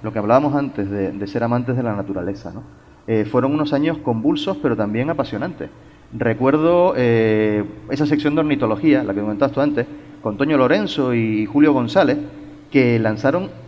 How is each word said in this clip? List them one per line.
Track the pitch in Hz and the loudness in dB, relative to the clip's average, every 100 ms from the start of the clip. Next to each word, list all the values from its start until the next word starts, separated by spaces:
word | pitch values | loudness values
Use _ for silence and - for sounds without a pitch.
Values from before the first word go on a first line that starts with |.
lo | 113 | -6
que | 107 | -4
hablábamos | 104 127 147 143 | 2 4 4 -2
antes | 143 - 98 | -4 -4 -4
de, | 101 95 | -2 -4
de | 101 101 | -4 -6
ser | 120 | -4
amantes | 117 120 120 127 | -2 -2 -2 -2
de | |
la | 120 104 | -2 -4
naturaleza, | 98 98 90 98 85 | -6 -6 -6 -8 -10
¿no? | 90 120 - - - - | -14 -16 -20 -20 -20 -2
Eh, | 113 101 | -2 0
fueron | 127 127 | 0 0
unos | 151 147 | 0 -2
años | 139 156 156 | 0 0 -2
convulsos, | - 113 135 160 - 285 | -4 -2 0 0 -2 -2
pero | 143 113 | -2 -2
también | 104 107 135 | -2 -2 -2
apasionantes. | 156 127 107 143 - 78 - - - - | -2 -4 -4 -8 -8 -14 -14 -20 -20 -16
Recuerdo, | 120 117 113 127 151 160 175 180 - | -4 -2 2 2 4 4 4 2 2
eh, | 123 117 113 107 107 104 101 - - | 2 4 4 2 2 0 -4 -8 -8
esa | 139 151 | -2 0
sección | 147 147 147 | 2 0 0
de | |
ornitología, | 151 143 120 104 160 135 | 0 0 0 0 2 2
la | 113 | 2
que | 98 | -4
comentabas | 104 104 135 | -4 0 0
tú | - | 2
antes, | 143 - 120 - - - | 0 0 -4 -8 -20 -8
con | 110 101 | -6 -2
Toño | 139 151 | 0 4
Lorenzo | 127 175 208 - 127 | 4 2 0 -2 0
y | 120 110 107 107 | 2 0 0 0
Julio | 143 151 | 4 4
González, | 135 117 190 151 - - - - - - | 4 2 2 2 2 -4 -12 -20 -20 -2
que | 139 123 117 | 2 4 4
lanzaron | 110 107 135 165 190 - | 2 0 0 0 -4 -12